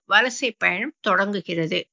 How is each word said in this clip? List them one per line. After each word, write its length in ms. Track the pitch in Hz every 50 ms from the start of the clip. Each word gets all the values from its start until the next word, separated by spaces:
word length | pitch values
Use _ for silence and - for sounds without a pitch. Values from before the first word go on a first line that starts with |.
| _ -
வலசை 420 | 190 214 233 247 233 - 277 240 - _
பயணம் 400 | 185 180 180 185 226 311 - _
தொடங்குகிறது. 800 | - 220 185 180 196 202 202 196 170 - 170 170 165 160 180 175 - _